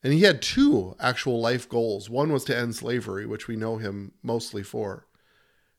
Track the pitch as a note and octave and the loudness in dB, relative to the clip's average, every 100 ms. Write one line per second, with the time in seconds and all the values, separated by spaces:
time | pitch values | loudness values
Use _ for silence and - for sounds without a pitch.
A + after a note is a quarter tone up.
0 | C3 D3+ G3+ C#3+ - - C#4+ A#2 F#2 G#2 | 4 6 6 6 0 4 6 4 0 -2
1 | B2 B2 - A#2 A#2 B2 - A#2 A#2 G2+ | -2 0 0 2 2 0 0 0 0 -2
2 | G2+ A#2+ D3+ C#3+ - B2 A#2+ A2+ A2+ B2 | -4 -2 0 0 0 -2 -2 -4 -4 -4
3 | - F#2+ A2 G#2+ - A2+ A2+ A2 A2 G2+ | -4 -8 -6 -8 -6 -4 -4 -4 -6 -8
4 | G2 _ A#2+ A#2 - G#2 G2 A#2+ G#2 G2 | -10 _ -4 -4 -4 -10 -8 -6 -6 -8
5 | _ _ _ _ _ _ _ | _ _ _ _ _ _ _